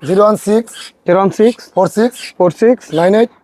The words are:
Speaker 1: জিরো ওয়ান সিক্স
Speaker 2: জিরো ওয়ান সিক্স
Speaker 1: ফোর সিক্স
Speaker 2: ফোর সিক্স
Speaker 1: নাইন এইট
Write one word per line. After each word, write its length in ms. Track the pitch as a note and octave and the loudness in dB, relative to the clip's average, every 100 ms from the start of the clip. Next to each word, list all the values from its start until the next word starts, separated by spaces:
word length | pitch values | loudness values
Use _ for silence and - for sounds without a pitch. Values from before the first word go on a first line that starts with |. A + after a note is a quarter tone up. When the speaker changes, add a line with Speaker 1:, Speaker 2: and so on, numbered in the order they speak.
| C3+ | -4
Speaker 1:
জিরো 160 | F#3+ | 0
ওয়ান 140 | G#3 G#3+ | 2 0
সিক্স 360 | - G#3+ A#3 - - - - | -2 -2 -4 -12 -20 -10 -2
Speaker 2:
জিরো 120 | F#3 | 0
ওয়ান 120 | G3 | 0
সিক্স 400 | F3 A3+ A#3 - | 0 0 0 -6
Speaker 1:
ফোর 140 | - F#3 | -4 -2
সিক্স 280 | G#3 A#3+ - - - | 0 -4 -4 -12 -2
Speaker 2:
ফোর 120 | F3+ | -2
সিক্স 440 | - A3+ B3+ - | 0 0 0 -4
Speaker 1:
নাইন 200 | D#3 F3+ | -2 0
এইট 160 | G#3 A#3 _ | 2 0 _